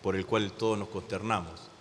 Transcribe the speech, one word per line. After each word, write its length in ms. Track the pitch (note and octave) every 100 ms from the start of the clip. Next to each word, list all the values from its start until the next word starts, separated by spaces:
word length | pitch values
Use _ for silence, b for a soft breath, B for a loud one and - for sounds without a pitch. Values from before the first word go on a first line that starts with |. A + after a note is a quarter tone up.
por 140 | G2 F#2+
el 100 | F2+
cual 280 | A2 G2+
todos 260 | - A2+ G#2
nos 80 | G2
consternamos. 800 | F#2+ - F#2+ A2 G#2+ E2 E2 - -